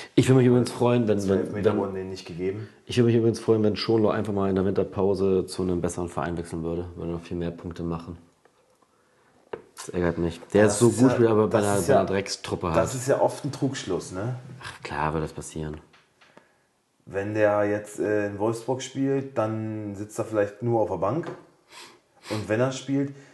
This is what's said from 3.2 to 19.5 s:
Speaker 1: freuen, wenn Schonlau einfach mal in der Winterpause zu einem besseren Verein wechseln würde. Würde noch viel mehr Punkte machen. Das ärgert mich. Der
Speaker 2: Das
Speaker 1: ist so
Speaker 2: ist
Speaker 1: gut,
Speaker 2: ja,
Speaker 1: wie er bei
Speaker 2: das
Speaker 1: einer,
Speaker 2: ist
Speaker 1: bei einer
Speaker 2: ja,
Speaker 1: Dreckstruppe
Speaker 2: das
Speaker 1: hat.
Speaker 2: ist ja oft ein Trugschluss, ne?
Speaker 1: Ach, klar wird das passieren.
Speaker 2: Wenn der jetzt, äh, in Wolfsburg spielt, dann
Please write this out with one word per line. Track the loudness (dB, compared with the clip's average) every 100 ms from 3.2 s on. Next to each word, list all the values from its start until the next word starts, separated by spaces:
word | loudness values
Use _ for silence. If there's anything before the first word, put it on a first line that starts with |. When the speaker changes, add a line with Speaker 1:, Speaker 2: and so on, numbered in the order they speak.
| 2 2
Speaker 1:
freuen, | 2 2
wenn | 2 0
Schonlau | 2 2 4
einfach | 2 -2
mal | -2 0
in |
der | 2
Winterpause | 2 0 -2 0 0 2 2 2 0
zu | -4
einem | -2 -2
besseren | -4 -4 -6
Verein | -6 -6 -6
wechseln | -8 -6
würde. | -6 -6 -8
Würde | -8 -8
noch | -8
viel | -6 -6
mehr | -6
Punkte | -8 -10 -8
machen. | -6 -6 -10 -16 -20 _ _ _ _ _ _ _ _ _ _ _ _ -16 -16
Das | -18 -8
ärgert | -2 0 0
mich. | -2 -4 0
Der | 4
Speaker 2:
Das | 6
Speaker 1:
ist | 6
so | 4
Speaker 2:
ist | 6
Speaker 1:
gut, | 4
Speaker 2:
ja, | 6
Speaker 1:
wie |
er | 4
bei | 4 4 2
Speaker 2:
das |
Speaker 1:
einer, | 2 2
Speaker 2:
ist | 4
Speaker 1:
bei |
einer | 4
Speaker 2:
ja, | 4
Speaker 1:
Dreckstruppe | 0 -2 -6 -6 -4 0
Speaker 2:
das | 2
Speaker 1:
hat. | 0
Speaker 2:
ist | 0 0
ja | 2
oft | 2 0
ein | -8
Trugschluss, | -2 -4 -2 -4 -4 -6
ne? | -6 -6 -6 -12 -16
Speaker 1:
Ach, | -16 -14
klar | -8 -2 -2
wird | -2
das | -4
passieren. | -8 -10 -8 -8 -10 -16 _ _ _ _ _ _ _ _ _ _ _ -10
Speaker 2:
Wenn | -6 -2
der | 2 4 4
jetzt, | 2 0 -4 -4
äh, | 0 0 0
in | -2
Wolfsburg | -2 -2 -4 -4
spielt, | -6 -4 -2 -2 -2 -2
dann | -2